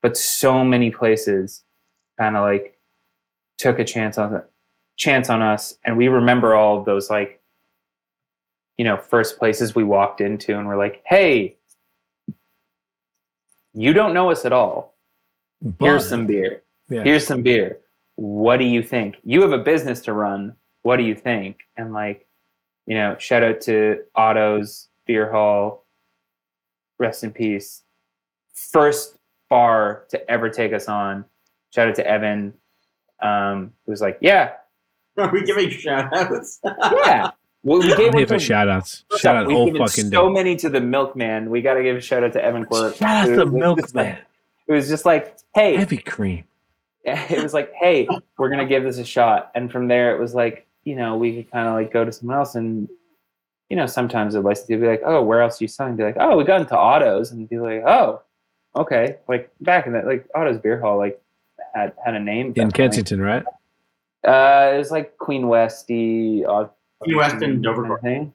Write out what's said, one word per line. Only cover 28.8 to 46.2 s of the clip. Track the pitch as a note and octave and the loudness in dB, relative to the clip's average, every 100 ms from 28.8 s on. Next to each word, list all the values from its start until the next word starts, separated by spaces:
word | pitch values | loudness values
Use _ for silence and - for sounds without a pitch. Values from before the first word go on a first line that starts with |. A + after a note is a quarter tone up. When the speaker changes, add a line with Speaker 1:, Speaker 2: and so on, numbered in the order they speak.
| D3 D3 - _ _ _ _ | 4 2 -8 _ _ _ _
Speaker 1:
bar | B2+ A#2+ A2+ G#2 G#2+ _ | 2 4 4 0 -4 _
to | - - | -10 -4
ever | A#2 A2+ | -2 -2
take | A2 A2 | -2 -4
us | G#2 G2+ | -4 -4
on. | G#2 G2+ G2 G2+ _ _ _ _ | -6 -4 -8 -12 _ _ _ _
Shout | - A#2 | 0 0
out | G#2 | 0
to | - | 0
Evan, | G#2+ G#2+ G#2 G2+ - _ _ _ _ _ _ | 0 0 -4 -6 -12 _ _ _ _ _ _
um, | G#2 G#2 G2+ G2 F#2+ _ | -2 -2 -2 -6 -10 _
who | - | -12
was | G#2 | -4
like, | G#2 F#2 | -4 0
"Yeah." | E3+ G3 C#3+ - _ _ | 4 4 2 -6 _ _
Speaker 3:
<laughs> | _ _ _ - | _ _ _ -4
Are | F#3+ | -2
we | F#3 | 0
giving | F#3+ G3 F#3 | -2 -2 -2
shout | - D#3 C#3 C3 | -4 -6 -4 -2
outs? | D#3+ F3+ - - - | -2 -2 -6 -10 -12
<laughs> | G3 - A3+ B4+ | -10 -2 0 2
Speaker 1:
Yeah. | C#5+ C#3 - - _ _ | 4 2 0 -8 _ _
Well, | C3 E3 | 0 2
we | F3 | 4
gave | F#3+ | 4
Speaker 2:
I'm | |
here | A3+ | 4
Speaker 1:
one | A#3 C3 | 4 2
Speaker 2:
for | |
Speaker 1:
to | G#3 | 0
Speaker 2:
shout | C#3 G#2+ G2+ | 0 2 2
outs. | F#2+ F#2+ - _ | 0 -4 -14 _
Speaker 1:
First | - | -2
Speaker 2:
Shout | C3+ B2 | 2 2
Speaker 1:
off, | |
Speaker 2:
out | G#2+ | 2
Speaker 1:
we've | D#3 | 2
Speaker 2:
all | D#3+ | 2
Speaker 1:
given | D#3 A#2 | 2 -2
Speaker 2:
fucking | - G#2 | 0 0
Speaker 1:
so | F3+ F#3 | 2 4
Speaker 2:
day. | |
Speaker 1:
many | F#3+ F#3 F3 | 2 0 -2
to | D#3+ | -2
the | C3+ | -2
milkman. | B2 C3+ C3+ C3 A2+ A2 A2 | 0 0 -2 -4 -4 -4 -2
We | A#2+ | -2
gotta | B2+ C3 | 0 0
give | B2+ B2 | 0 -2
a | |
shout | B2 B2+ | -2 0
out | A#2+ | 0
to | A#2 | 0
Evan | A#2+ A#2 | -2 -2
Quirk. | A2 A2+ A2 - | -2 -2 -2 -2
Speaker 2:
Shout | G#3+ | 0
out | G#3+ F#3+ | 2 2
Speaker 1:
It | A#2+ | 4
Speaker 2:
to | |
Speaker 1:
was | D3 | 2
just | |
Speaker 2:
milkman. | B2+ E3+ E3+ - B2 A2 | 2 0 0 -2 -4 -4
Speaker 1:
like, | F#2 - _ _ _ - | -6 -18 _ _ _ -2
it | |
was | D3+ C3+ | 0 0
just | D3+ | -2
like, | F3+ D#3 - - _ | 2 2 0 -18 _
"Hey." | - G#3 D#3 | 2 4 4
Speaker 2:
Heavy | G3 C#3+ | 0 -2
cream. | - - | -6 -6